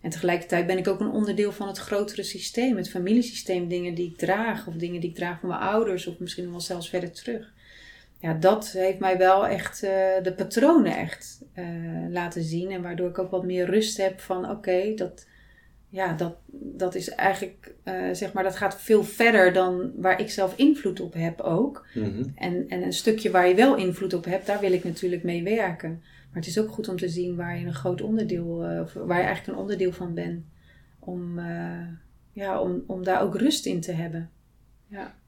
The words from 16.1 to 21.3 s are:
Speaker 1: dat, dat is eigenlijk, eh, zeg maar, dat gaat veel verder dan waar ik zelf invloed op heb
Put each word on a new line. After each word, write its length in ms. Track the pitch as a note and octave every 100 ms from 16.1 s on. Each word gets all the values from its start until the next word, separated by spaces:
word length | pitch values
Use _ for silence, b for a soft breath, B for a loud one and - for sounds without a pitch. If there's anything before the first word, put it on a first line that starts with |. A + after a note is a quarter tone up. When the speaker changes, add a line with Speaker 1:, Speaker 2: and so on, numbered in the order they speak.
Speaker 1:
dat, 220 | D#3+ E3+ E3 -
dat 420 | - - - F3+
is 140 | F#3 F3
eigenlijk, 680 | - G3 F#3+ F#3 - - -
eh, 120 | - F#3 F#3
zeg 200 | F3+ G3
maar, 100 | F#3+
dat 120 | F#3+ -
gaat 240 | G3 -
veel 240 | - G#3+
verder 480 | G#3 - A#3 A3 F#3
dan 400 | F3+ F#3 F3+ F#3 -
waar 240 | F#3 -
ik 100 | G#3+
zelf 260 | - F#3+ -
invloed 440 | C#4+ C#4+ G3+ F3+
op 140 | F3
heb 260 | E3 E3